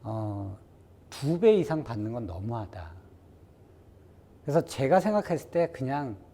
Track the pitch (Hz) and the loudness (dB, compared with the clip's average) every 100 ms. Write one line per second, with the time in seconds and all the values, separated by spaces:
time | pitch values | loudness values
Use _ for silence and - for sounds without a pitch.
0 | 113 110 107 101 98 98 - - - - | -6 -4 -4 -4 -6 -10 -16 -20 -20 -20
1 | - - 139 170 220 214 151 160 135 113 | -18 -6 -2 4 6 6 4 -2 -4 -4
2 | 107 120 107 87 101 117 104 104 82 85 | -4 -4 -6 -6 -6 -6 -6 -12 -14 -16
3 | - - - - - - - - - - | -20 -20 -20 -20 -20 -20 -20 -20 -20 -20
4 | - - - - - 151 - - 131 180 | -20 -20 -20 -14 0 0 0 -2 4 4
5 | 214 208 147 160 - 170 165 - 131 143 | 6 0 0 -4 -2 0 0 0 -2 -2
6 | 139 101 - | -4 -8 -14